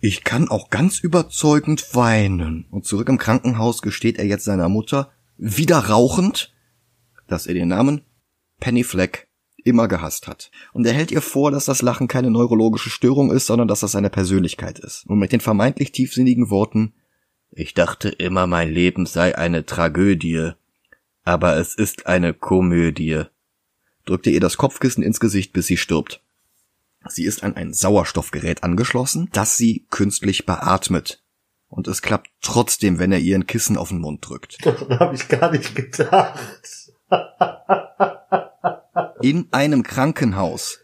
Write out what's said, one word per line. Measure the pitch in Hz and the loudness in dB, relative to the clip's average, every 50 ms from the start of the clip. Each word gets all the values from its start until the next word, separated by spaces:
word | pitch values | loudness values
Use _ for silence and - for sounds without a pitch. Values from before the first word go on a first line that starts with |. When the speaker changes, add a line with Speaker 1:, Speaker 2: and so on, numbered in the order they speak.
Speaker 1:
Ich | - 107 95 - - | 0 0 -2 0 -4
kann | - - 120 165 - | -2 0 0 0 0
auch | - 104 - _ | 0 -4 -4 _
ganz | - 98 143 185 - - | -2 0 0 0 0 -2
überzeugend | - 170 160 180 160 - - - - 151 147 151 147 - 156 147 - - - | -4 0 2 2 0 0 -6 0 2 4 4 4 2 0 -2 -2 -4 -4 0
weinen.“ | 123 120 117 113 110 104 98 92 90 85 78 80 80 82 _ | 2 2 4 4 4 2 2 0 0 -2 -4 -4 -8 -10 _
Und | - 101 - | -10 -10 -6
zurück | - - 101 117 - | -4 -4 -2 0 2
im | 135 | 0
Krankenhaus | 123 - - 110 127 - 123 123 113 110 117 120 - | 0 2 0 0 2 2 0 0 0 0 0 -2 -2
gesteht | - 107 98 - - 110 110 - | -4 -6 -6 -2 -2 -2 -2 0
er | 101 | -2
jetzt | 101 101 101 - | -2 -2 -2 -2
seiner | - 101 95 85 85 | -2 0 0 0 2
Mutter, | 98 107 107 - - 139 139 - _ _ _ _ _ _ | 0 0 -2 -2 -2 -2 -2 -4 _ _ _ _ _ _
wieder | - 110 101 98 156 147 175 156 | -8 -6 -2 -2 2 4 4 4
rauchend, | 120 - 107 107 123 135 - - 180 196 - - - - _ _ _ _ _ _ _ _ _ _ _ _ _ _ _ _ | 4 4 4 6 6 4 4 2 0 0 0 -2 -6 -8 _ _ _ _ _ _ _ _ _ _ _ _ _ _ _ _
dass | - 87 - | -6 -6 -4
er | - 87 | -4 -2
den | 90 82 85 | 0 0 0
Namen | 90 95 120 196 285 - _ _ _ _ _ _ _ _ _ _ _ _ | 2 2 2 2 2 0 _ _ _ _ _ _ _ _ _ _ _ _
Penny | - 127 120 120 120 | -4 -2 0 0 0
Fleck | - - 92 90 95 - - - _ _ _ _ _ _ _ - | 0 0 0 0 0 -2 -8 -16 _ _ _ _ _ _ _ 0
immer | - 123 117 117 107 | 4 4 4 4 2
gehasst | 92 85 80 78 - - - | 0 -2 -4 -6 -10 -10 -12
hat. | - - _ - - _ - - - _ | -14 -16 _ -18 -20 _ -20 -20 -14 _
Und | - 120 | -2 0
er | 113 120 | 2 2
hält | 143 160 165 | 0 0 0
ihr | - 156 - | 0 -2 -2
vor, | - - 135 139 147 139 | -2 -2 0 0 2 0
dass | 143 139 | 0 -2
das | - 139 131 | -2 -2 0
Lachen | - 123 117 - 135 117 | 0 0 0 0 -4 -2
keine | - 131 123 123 | -2 0 0 2
neurologische | 113 117 120 120 120 110 110 113 110 110 - 120 | 2 2 4 4 4 4 4 4 2 0 -4 -6
Störung | - - - 123 135 139 139 131 | -8 0 2 2 4 4 4 4
ist, | 85 131 - | 2 2 2
sondern | - 107 117 120 107 | 2 2 2 2 2
dass | 101 - | 0 -2
das | - 101 - | -2 -2 -2
seine | 98 98 101 | 0 0 0
Persönlichkeit | - - 95 87 95 95 90 82 - - - 90 - - | 0 0 0 2 2 2 2 0 -2 -6 -10 -10 -10 -12
ist. | - - - - - | -16 -18 -18 -18 -6
Und | - 98 104 | 0 0 2
mit | 101 - - | 2 2 0
den | 117 | 0
vermeintlich | - - 110 101 104 127 127 - - - _ | 2 2 2 2 2 2 0 0 -4 -6 _
tiefsinnigen | - 127 135 - 123 127 127 123 120 120 104 | -2 -2 -2 2 2 4 4 4 2 2 2
Worten, | 104 98 104 - - 107 110 107 _ _ _ _ _ _ _ _ _ _ _ _ - | 2 0 0 2 0 0 0 0 _ _ _ _ _ _ _ _ _ _ _ _ -12
„Ich | - 78 - - | -12 -10 -6 0
dachte | - 87 85 - - - 104 | 0 0 0 0 -4 -6 -6
immer, | - _ 90 90 92 95 90 90 | -4 _ -4 -2 0 0 0 2
mein | 87 85 82 80 | 2 0 0 0
Leben | 78 85 87 90 - - 90 | 2 2 2 2 2 0 -4
sei | 80 - 85 85 90 - - | -4 0 0 2 2 2 0
eine | 85 85 85 82 78 | -2 0 0 -2 -2
Tragödie, | - - - 85 82 76 82 95 101 98 85 80 85 82 80 80 80 78 _ _ _ _ _ _ _ - _ _ _ _ _ _ | -4 -2 0 0 0 2 2 2 2 2 2 0 -2 -2 -2 -4 -4 -6 _ _ _ _ _ _ _ -20 _ _ _ _ _ _
aber | - 87 85 90 90 80 | -2 0 2 2 2 2
es | 76 80 - - | 2 0 -4 -4
ist | - 107 - - - - - | -4 -4 -4 -4 -10 -4 0
eine | 90 92 87 85 80 | 0 2 2 0 -2
Komödie“, | _ - - 92 92 92 90 87 85 85 82 78 80 80 80 78 78 78 - _ _ _ _ _ _ _ _ _ _ _ _ _ _ _ | _ -4 0 2 4 4 4 4 2 2 2 0 -2 -4 -4 -2 -4 -4 -8 _ _ _ _ _ _ _ _ _ _ _ _ _ _ _
drückt | - 92 90 - | -4 -4 0 2
er | 113 - | 2 2
ihr | - | 4
das | - 87 - - | 2 0 0 0
Kopfkissen | - 131 - - - 131 - - 90 | -2 -2 -2 0 -2 -2 0 0 0
ins | 95 110 - | 0 0 0
Gesicht, | - 113 104 101 95 - _ | 0 0 0 0 -4 -2 _
bis | 95 87 | -4 -2
sie | - 92 87 | 0 -2 -2
stirbt. | - - 90 78 - - - - _ _ _ _ _ _ _ _ _ _ _ _ _ _ _ _ _ - | -2 -2 -2 -2 -2 -4 -12 -20 _ _ _ _ _ _ _ _ _ _ _ _ _ _ _ _ _ -14
Sie | - - 127 | -8 -6 -4
ist | 107 - - - | -4 -4 -4 -6
an | 101 - | -6 -6
ein | - 90 - - | -6 -8 -6 -4
Sauerstoffgerät | - - 92 104 101 85 - - 95 85 - - 73 - 80 85 - - | -2 0 2 4 2 2 2 -2 -4 -6 -4 -8 -6 -4 -4 -4 -2 0
angeschlossen, | - 87 92 120 120 - 127 127 135 - 156 170 - - | 0 2 2 0 0 0 -2 -2 -2 -2 -4 -4 -4 -2
das | 104 104 107 - | -2 0 0 0
sie | - 117 117 113 - _ _ | 2 2 2 2 0 _ _
künstlich | - - 101 101 95 - - 101 95 - - | -2 0 0 0 0 -2 -2 -2 -2 -2 -2
beatmet. | - 92 - - - 92 95 - - 92 82 - - - _ _ _ _ _ _ _ _ _ _ _ | -4 -4 -2 0 0 0 0 0 0 -2 -2 -2 -6 -14 _ _ _ _ _ _ _ _ _ _ _
Und | - - - - | -10 -8 -6 -6
es | - - - | -6 -4 -2
klappt | - 113 101 - - _ _ - | -2 -2 -2 -4 -8 _ _ -10
trotzdem, | - 110 120 107 - - - - 101 90 82 | -2 2 2 2 2 0 0 2 2 2 2
wenn | 90 92 98 | 2 2 2
er | 90 | 2
ihr | 80 85 98 | 2 2 2
ein | 95 90 | 0 0
Kissen | - - 117 - - 107 | -2 -4 -4 0 0 0
auf | - - - | -2 -2 -4
den | 98 87 | -6 -6
Mund | 82 76 76 76 - - | -6 -6 -8 -10 -12 -14
drückt. | - - - - - - | -16 -16 -16 -18 -18 -2
Speaker 2:
<laughs> | - | 0
Daran | - 123 - - - 131 120 | 0 0 0 -2 -4 2 2
hab | 170 151 135 | 2 0 0
ich | 127 - - | -6 -2 -2
gar | - 123 - 170 | 0 2 2 2
nicht | 165 147 - - - | 0 0 -4 -4 -8
gedacht. | - - - - - 151 - - 285 - - - - 117 107 - - _ - - - - _ _ _ _ _ | -8 -8 -8 -2 -4 -2 2 4 2 2 2 -4 -12 -14 -16 -16 -20 _ -20 -20 -20 -20 _ _ _ _ _
<laughs> | - - - - - _ 180 - - - - _ 202 - - - - _ 202 185 - - - _ - 175 - - _ _ - 175 175 - _ _ _ 175 170 - - - - | -2 -2 -2 -4 -2 _ -2 -2 -2 -12 -2 _ 0 0 0 -10 -2 _ -2 -2 -2 -10 -8 _ -4 -4 -4 -4 _ _ -6 -6 -6 -6 _ _ _ -4 -4 -4 -8 -2 0
Speaker 1:
In | 131 143 175 170 - | 0 0 0 -2 -2
einem | - 127 139 147 151 131 117 | -2 -2 0 2 2 0 0
Krankenhaus, | - - 135 131 151 165 - 147 117 95 95 98 82 80 - - - - - | -2 -2 -2 -2 -2 0 0 -2 -2 0 0 -2 -4 -4 -6 -10 -10 -12 -14